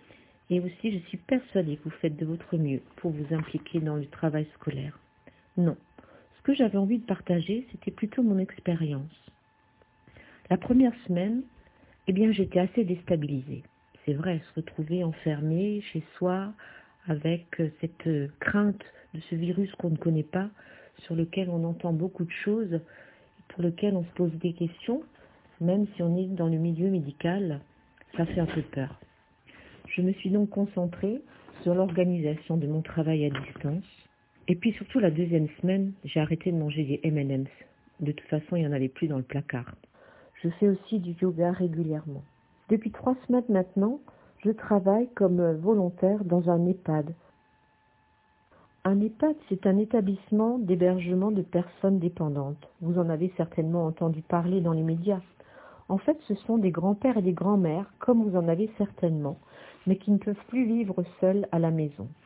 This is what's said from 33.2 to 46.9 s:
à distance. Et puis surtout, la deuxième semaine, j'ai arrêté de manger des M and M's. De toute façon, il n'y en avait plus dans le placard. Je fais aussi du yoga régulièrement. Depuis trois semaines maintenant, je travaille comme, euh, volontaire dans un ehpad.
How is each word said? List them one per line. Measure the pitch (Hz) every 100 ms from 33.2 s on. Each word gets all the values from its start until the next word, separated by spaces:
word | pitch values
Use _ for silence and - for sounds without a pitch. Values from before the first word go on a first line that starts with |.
à | 147
distance. | 135 127 - 143 165 - - _ _ _ _ -
Et | 180
puis | 233
surtout, | - 208 262
la | 190
deuxième | 151 175 165 151 -
semaine, | 175 196 196 196
j'ai | 139 160
arrêté | 151 160 185
de | 170
manger | 151 147
des | 139 143
M | 160 151
and | 139 135
M's. | 135 - - _ _ -
De | 147
toute | 147 -
façon, | 151 156 175
il |
n'y | 151
en |
avait | 143 131
plus | - 160
dans | 135
le |
placard. | 127 139 - 123 120 - _ _ - - - -
Je | 170
fais | 170 202
aussi | 190 - 220
du | 175 170
yoga | 185 165 175
régulièrement. | 180 180 160 160 156 156 139 - _ _ _ -
Depuis | 214 220
trois | - 262 254 -
semaines | 247 240
maintenant, | 196 185 196 208 285 - - - _
je | 202
travaille | 220 - 208 185 208 247
comme, | - 190 180
euh, | 175
volontaire | 160 180 214 180 175 190 208
dans | 185 175 170
un | 170 175
ehpad. | 185 -